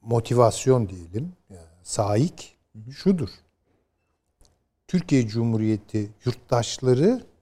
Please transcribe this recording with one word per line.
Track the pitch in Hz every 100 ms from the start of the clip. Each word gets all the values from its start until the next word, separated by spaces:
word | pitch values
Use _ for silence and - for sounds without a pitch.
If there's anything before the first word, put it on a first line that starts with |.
motivasyon | 113 117 113 120 117 - 131 127 104
diyelim, | 92 85 98 170 - _
yani | 92 - _
saik | - - 101 107 165 - - _ _ 110 110 135
şudur. | 190 185 104 - _ _ _ _ _ _ _ _ _ _ _ _ _ _ _
Türkiye | 185 170 143 117
Cumhuriyeti | 110 117 113 110 110 - 110 104 -
yurttaşları | 127 - _ 120 113 - 127 127 175 254 - _